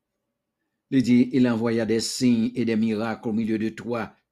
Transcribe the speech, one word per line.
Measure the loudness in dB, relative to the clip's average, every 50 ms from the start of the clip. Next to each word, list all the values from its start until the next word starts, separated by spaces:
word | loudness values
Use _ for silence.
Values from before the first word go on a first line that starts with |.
| _ _ _ _ _ _ _ _ _ _ _ _ _ _ _ _ _ _
il | 0 0 2
dit, « | 4 4 4 4 4 2
Il | 2 2 2
envoya | 2 0 -2 -2 -2 -2 0
des | 0 0 0
signes | -2 -4 -4 0 2 2 4 2 2 0 -2
et | -2 -2
des | 0 0
miracles | 0 0 0 0 -2 -4 -4 -6 -6 -6 -4
au | -4
milieu | -2 -2 -2 -2 -2
de | -2 -4
toi, | -6 -8 -8 -8 -8 -6 -8 -10 -12 _ _ _